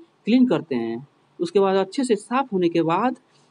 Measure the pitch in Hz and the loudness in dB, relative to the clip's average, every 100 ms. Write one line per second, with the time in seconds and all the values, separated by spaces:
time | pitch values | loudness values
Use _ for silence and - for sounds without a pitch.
0 | - _ - 254 247 156 151 123 113 117 | -8 _ 0 2 4 2 -2 -4 -4 -6
1 | 143 _ _ - 175 202 196 190 190 277 | -10 _ _ -8 -2 2 2 2 0 -2
2 | 254 202 - 247 269 190 170 170 160 175 | 0 -2 -2 -4 -2 -2 0 0 0 0
3 | 247 254 _ _ _ | -2 -4 _ _ _